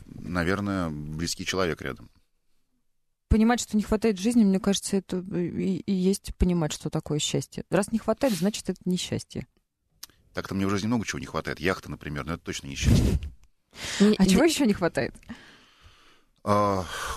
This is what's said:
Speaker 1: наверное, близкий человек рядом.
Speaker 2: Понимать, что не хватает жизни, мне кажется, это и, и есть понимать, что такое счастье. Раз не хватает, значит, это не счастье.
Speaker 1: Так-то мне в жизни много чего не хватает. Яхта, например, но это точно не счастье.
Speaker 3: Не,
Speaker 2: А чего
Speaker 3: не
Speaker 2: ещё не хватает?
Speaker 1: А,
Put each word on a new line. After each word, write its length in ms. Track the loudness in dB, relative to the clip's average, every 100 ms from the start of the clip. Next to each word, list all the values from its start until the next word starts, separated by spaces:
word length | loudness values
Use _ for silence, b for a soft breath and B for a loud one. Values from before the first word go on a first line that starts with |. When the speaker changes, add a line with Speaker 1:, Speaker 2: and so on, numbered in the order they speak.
| -18
Speaker 1:
наверное, 840 | -14 -6 -2 0 0 0 -2 -2
близкий 560 | -4 -8 -6 -6 -4 -4
человек 340 | 0 0 -2
рядом. 300 | -6 -10 -14 _ _ _ _ _ _ _ _ _ _ _ 0
Speaker 2:
Понимать, 320 | 4 4 2
что 160 | 0 -2
не 60 |
хватает 360 | 0 0 0 0
жизни, 240 | 2 4
мне 160 | 6 4
кажется, 360 | 2 0 0 -4
это 180 | -2 -8
и, 600 | -4 -4 -4 -2 -2 -2
и 80 | -2
есть 400 | 0 2 0 -4 0
понимать, 360 | 2 2 0
что 180 | -4 -6
такое 280 | -6 -2 -2
счастье. 460 | 0 -2 -4 -12 -2
Раз 200 | 0 0
не 80 | -2
хватает, 340 | -2 0 0
значит, 360 | 2 0 -2 -6
это 80 | -4
не 120 | -2 -2
счастье. 520 | -2 -6 -6 -12 -12 _ _ _ _ _ -20 _ _
Speaker 1:
Так-то 220 | -10 -4
мне 100 | -2 0
в 40 |
жизни 160 | 0 0
много 180 | -2
чего 140 | -2 -6
не 80 | -4
хватает. 320 | -4 -4 -2
Яхта, 320 | 0 -2 -4
например, 340 | -10 -8 -8
но 100 | -6
это 100 | -8
точно 240 | -6 -10 -8
не 80 | 0
счастье. 420 | 4 4 4 0 -4 -16 _ _ _ B B B
Speaker 3:
Не, 160 | 4 6
Speaker 2:
А 100 | 6
чего 180 | 6
Speaker 3:
не 60 | 4
Speaker 2:
ещё 120 | 4
не 100 | 2
хватает? 380 | 2 0 -2 -4 -8 -20 B B B B B B B B B B _
Speaker 1:
А, 400 | 0 2 4 0 -4 B B